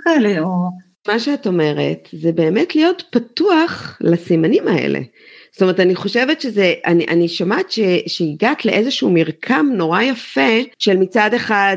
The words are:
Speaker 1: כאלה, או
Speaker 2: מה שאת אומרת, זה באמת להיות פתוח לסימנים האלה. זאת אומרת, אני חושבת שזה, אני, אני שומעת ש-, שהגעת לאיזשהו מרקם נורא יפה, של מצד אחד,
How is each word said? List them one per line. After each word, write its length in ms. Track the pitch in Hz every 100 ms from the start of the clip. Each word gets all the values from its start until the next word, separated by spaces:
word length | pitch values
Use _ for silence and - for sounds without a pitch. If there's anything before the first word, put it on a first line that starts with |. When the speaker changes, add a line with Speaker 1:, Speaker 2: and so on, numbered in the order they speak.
Speaker 1:
כאלה, 360 | 339 311 208 185
או 280 | 165 180 180 180 - _ -
Speaker 2:
מה 100 | 220
שאת 280 | 233 285 214
אומרת, 640 | 180 151 147 143 165 -
זה 200 | 165 165
באמת 420 | 170 160 202 349 311
להיות 260 | 320 370 -
פתוח 880 | 240 240 - 381 349 330 - - -
לסימנים 680 | 165 170 175 170 160 277 -
האלה. 320 | 175 135 139 131 _ - - -
זאת 80 | -
אומרת, 180 | 185 185
אני 140 | 185
חושבת 460 | 175 196 240 254 311
שזה, 340 | 262 208 185 - -
אני, 200 | 170 160
אני 200 | 170 170
שומעת 440 | - 180 254 381
ש-, 80 | - 196 180 -
שהגעת 580 | - 165 151 226 302
לאיזשהו 460 | 220 196 233 - 233
מרקם 600 | 175 160 156 - 262 294
נורא 280 | 226 165 180
יפה, 480 | 247 247 - 269 269 226 262 -
של 180 | - 190
מצד 380 | 185 233 208
אחד, 420 | 240 - 208 196